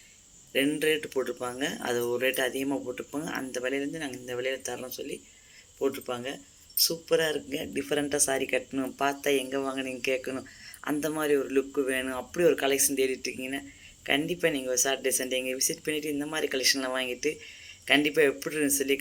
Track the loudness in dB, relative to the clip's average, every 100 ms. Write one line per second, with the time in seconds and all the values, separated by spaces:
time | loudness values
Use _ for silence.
0 | -20 -20 -20 -20 -4 2 2 2 2 2
1 | 0 -2 -2 -4 -6 -2 -4 -2 -2 0
2 | 2 2 2 2 0 0 -2 -2 -4 -8
3 | -6 -6 -4 -6 -6 -4 -2 -2 -4 -6
4 | -8 -8 -8 -4 -2 -4 -6 -8 -8 -10
5 | -8 -10 -14 -20 -20 -20 -16 -2 -2 -2
6 | -6 -6 -6 -10 -14 -20 -6 2 2 0
7 | 0 2 2 -2 -4 -6 -4 -4 0 0
8 | 2 2 2 2 2 0 0 -4 -4 0
9 | 0 2 2 2 2 -2 -2 -4 -6 -4
10 | -2 -2 -2 -8 -8 -16 -18 -10 -4 -2
11 | 0 0 2 2 4 0 0 0 0 0
12 | 0 -4 -4 4 6 6 4 4 2 4
13 | 2 2 -4 -6 -6 -6 -8 -18 -20 -10
14 | 0 2 2 0 0 0 0 2 2 2
15 | 0 0 0 -2 -2 -2 -2 -2 -2 -2
16 | -2 -2 -2 -2 0 2 2 2 0 -2
17 | -2 -2 -2 -4 -12 -18 -20 -8 2 4
18 | 6 6 4 4 -4 0 2 2 2 2